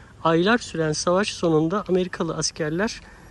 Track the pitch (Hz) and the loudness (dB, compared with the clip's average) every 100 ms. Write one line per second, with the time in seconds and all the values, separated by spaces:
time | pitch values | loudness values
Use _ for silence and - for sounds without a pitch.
0 | - - 160 165 185 240 - 160 156 147 | -20 -4 2 2 4 2 -2 -4 -2 0
1 | - 180 - - 170 156 160 202 - 185 | 0 2 0 0 2 2 2 -2 0 0
2 | 180 - 165 160 151 - 151 165 226 - | 0 -4 -4 -2 -4 -4 -4 -2 -4 -4
3 | - - - | -16 -20 -20